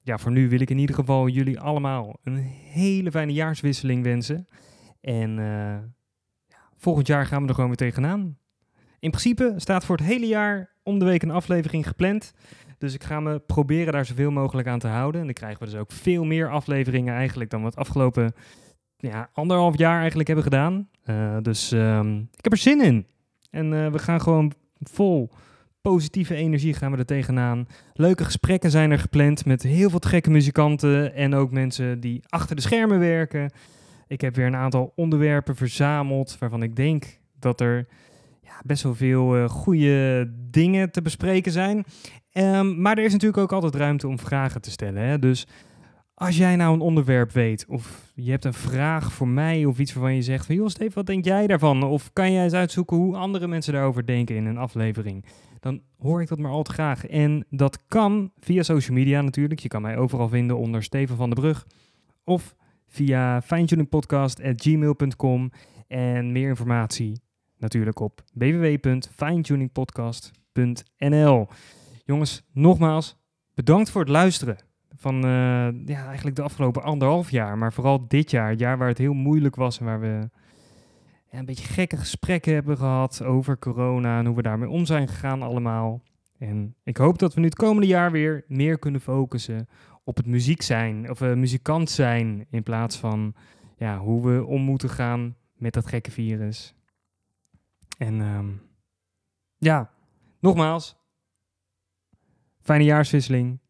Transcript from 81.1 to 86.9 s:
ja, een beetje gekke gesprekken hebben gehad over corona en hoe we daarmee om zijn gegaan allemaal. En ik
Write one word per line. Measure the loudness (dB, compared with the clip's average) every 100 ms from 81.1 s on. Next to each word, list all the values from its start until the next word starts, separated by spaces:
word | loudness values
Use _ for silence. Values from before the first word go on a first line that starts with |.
| _ _
ja, | -14
een | -12
beetje | -12 -6
gekke | -4 -2 -4
gesprekken | -6 -8 -2 -2 0
hebben | 0 0 -2
gehad | 0 0 -2 -4
over | 0 0 0 -4
corona | -4 -4 -2 0 0 0
en | 0
hoe | 0
we |
daarmee | -2 -4 -4
om | -4 0
zijn | 0 -2
gegaan | -4 -6 -6
allemaal. | -4 -4 -2 -2 -4 -6 _ _ _ _
En | -8 -6 -6 -10
ik | -8